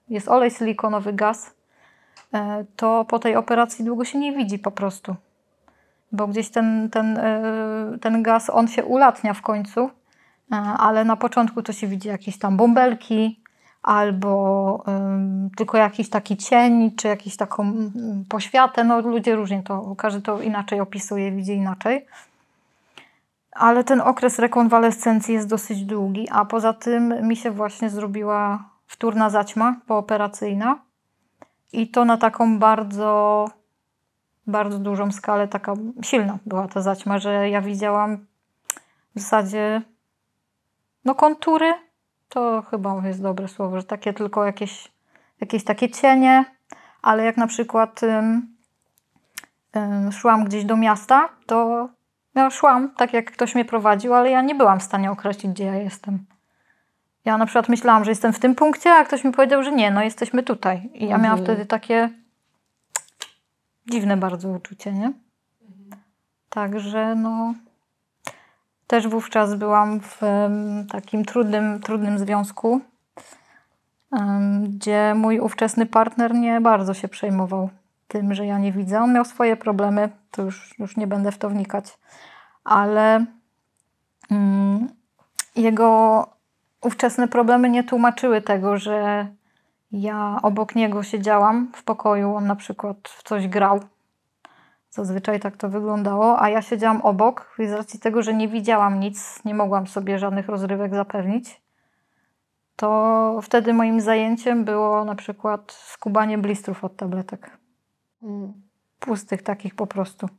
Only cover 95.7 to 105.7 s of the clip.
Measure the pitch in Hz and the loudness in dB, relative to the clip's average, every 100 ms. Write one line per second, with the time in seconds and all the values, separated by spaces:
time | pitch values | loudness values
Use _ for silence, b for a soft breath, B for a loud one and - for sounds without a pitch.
95.7 | 202 214 208 202 202 226 233 208 220 214 | -4 -4 -2 -2 2 2 4 2 0 -2
96.7 | 226 226 220 214 190 226 247 - - 220 | -2 0 2 2 2 2 0 -8 -6 -4
97.7 | 208 214 220 226 226 220 220 220 220 208 | -6 -8 -6 -2 -2 0 -2 -2 -2 0
98.7 | 220 202 196 202 202 - - 214 208 196 | 2 2 0 -4 -8 -16 -10 -6 -2 0
99.7 | 196 190 202 196 196 196 196 196 202 196 | -2 -4 -6 -4 -4 -2 -4 -4 -6 -4
100.7 | 196 202 202 202 202 185 233 247 - _ | -4 -4 -4 -4 -4 -4 -4 -6 -18 _
101.7 | _ _ _ _ _ _ _ _ _ _ | _ _ _ _ _ _ _ _ _ _
102.7 | - 214 214 220 226 220 226 208 240 226 | -6 0 2 2 2 0 -2 0 2 4
103.7 | 233 226 226 214 220 220 226 247 240 214 | 2 2 2 2 0 0 -2 0 -2 0
104.7 | 208 214 214 214 202 - 202 214 208 208 | 0 0 0 -2 -8 -12 -8 -6 -6 -8